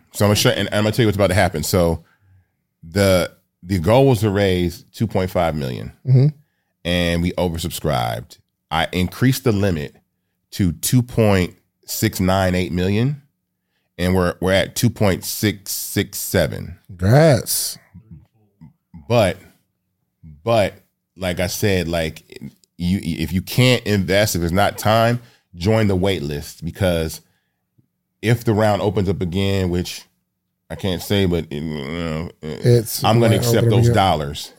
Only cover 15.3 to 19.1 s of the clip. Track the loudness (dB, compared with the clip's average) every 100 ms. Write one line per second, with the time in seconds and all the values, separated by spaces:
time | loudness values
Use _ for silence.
15.3 | -4 -4 -4 -8 -10 -6 -4 -4 -6 -4
16.3 | -2 -2 -4 -12 -16 -20 -4 2 6 6
17.3 | 4 0 -6 -6 -10 _ -20 -20 -20 _
18.3 | _ _ _ -20 _ _ -16 -2